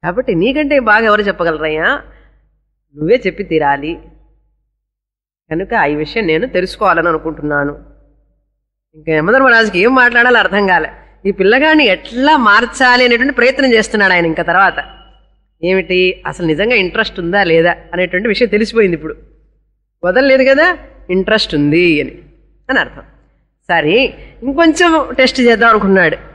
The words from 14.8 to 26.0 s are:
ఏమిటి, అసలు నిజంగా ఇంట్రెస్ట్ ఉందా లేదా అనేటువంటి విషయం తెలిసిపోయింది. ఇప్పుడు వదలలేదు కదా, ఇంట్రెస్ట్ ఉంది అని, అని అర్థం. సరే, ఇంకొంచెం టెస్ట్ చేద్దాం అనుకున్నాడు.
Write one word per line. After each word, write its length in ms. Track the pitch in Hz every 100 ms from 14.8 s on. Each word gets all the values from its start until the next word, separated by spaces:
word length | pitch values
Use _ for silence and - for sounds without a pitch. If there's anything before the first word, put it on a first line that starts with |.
| - - - _ _ _ _ _
ఏమిటి, 600 | 170 190 170 180 180 185 -
అసలు 200 | - 170
నిజంగా 280 | 151 214
ఇంట్రెస్ట్ 460 | 240 185 170 214 -
ఉందా 240 | 170 196
లేదా 320 | 185 165 170 170 -
అనేటువంటి 360 | 170 180 180 226
విషయం 200 | 196 240
తెలిసిపోయింది. 480 | 208 220 226 202 160
ఇప్పుడు 200 | 156 - - _ _ _ _ _ _ _
వదలలేదు 460 | 175 190 277 269 262
కదా, 280 | 269 339 349 - - -
ఇంట్రెస్ట్ 440 | 185 190 214 -
ఉంది 460 | 156 147 160 175 151
అని, 220 | 131 - - _ _ _ -
అని 80 | 254
అర్థం. 240 | 151 - - _ _ _ _ _ _
సరే, 460 | 170 151 202 262 - - -
ఇంకొంచెం 720 | 240 277 330 320 349 320 254
టెస్ట్ 260 | 247 262 -
చేద్దాం 300 | 240 226 233
అనుకున్నాడు. 460 | 214 196 190